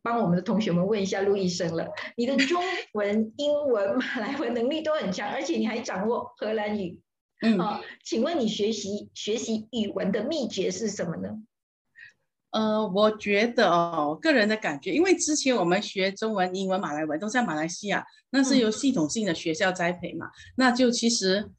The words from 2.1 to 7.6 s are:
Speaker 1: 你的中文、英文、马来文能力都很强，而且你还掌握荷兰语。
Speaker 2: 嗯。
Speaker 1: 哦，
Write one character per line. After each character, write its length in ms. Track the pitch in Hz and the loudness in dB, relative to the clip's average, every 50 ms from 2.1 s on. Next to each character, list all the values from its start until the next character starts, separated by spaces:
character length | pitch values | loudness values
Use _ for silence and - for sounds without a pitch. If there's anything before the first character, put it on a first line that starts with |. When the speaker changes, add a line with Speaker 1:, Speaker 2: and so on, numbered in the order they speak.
| - - | -6 -4
Speaker 1:
你 80 | 240 | -2
的 100 | 247 277 | 0 2
中 260 | 254 269 269 349 349 359 381 370 392 - - | 2 2 2 2 0 0 -2 -4 -6 -8 -6
文、 420 | - 208 202 202 202 220 220 220 - - | -4 -2 -2 0 0 0 -2 -2 -4 -4
英 140 | 294 294 294 294 294 277 | 0 0 0 0 0 0
文、 300 | 240 208 196 196 240 254 | 0 0 0 0 0 -2
马 220 | 247 - - 254 | -2 -2 -4 -4
来 160 | 208 - 285 285 | -4 -4 -4 -4
文 160 | 311 233 240 | -4 -2 -2
能 160 | 240 226 262 | 0 0 0
力 120 | 311 311 | -2 -2
都 120 | 311 311 302 | -2 0 0
很 160 | 311 220 185 | 0 -2 -2
强， 180 | 185 - 208 - | -4 -4 -4 -6
而 120 | 240 262 | -4 -4
且 140 | - - 330 | -2 -2 -2
你 100 | 220 220 | 0 0
还 140 | 214 214 226 | 0 -2 -4
掌 280 | - - 208 185 196 220 | -6 -6 -4 -4 -2 0
握 260 | 240 - - - - - | -2 -2 -4 -8 -10 -8
荷 160 | - 214 220 | -6 -4 -2
兰 240 | 214 208 214 208 208 | -2 -2 -2 -4 -4
语。 220 | 190 170 175 - _ _ _ _ _ _ _ - | -4 -6 -8 -12 _ _ _ _ _ _ _ -2
Speaker 2:
嗯。 160 | 208 226 220 | 2 2 4
Speaker 1:
哦， 200 | 185 | 4